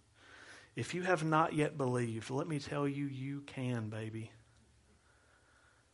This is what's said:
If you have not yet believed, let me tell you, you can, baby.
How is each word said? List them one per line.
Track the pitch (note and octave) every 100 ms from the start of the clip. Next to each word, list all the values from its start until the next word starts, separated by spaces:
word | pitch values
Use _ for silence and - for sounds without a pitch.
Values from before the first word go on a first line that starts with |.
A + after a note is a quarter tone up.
| _ - - - - - - -
If | - E3+
you |
have | F3+ E3+
not | D#3 D#3 E3
yet | D3+ D3 D3+
believed, | B2+ B2 A#2+ A2 G#2+
let | C3 E3+
me | D3
tell | - C#3+ C#3+
you, | C#3 C#3+
you | B2+ C3+ C#3
can, | C#3 - B2+ A#2+ G#2+
baby. | A2 A2 A2+ A2 - - - - _ _ _ _ _ _ - _ _ - _ _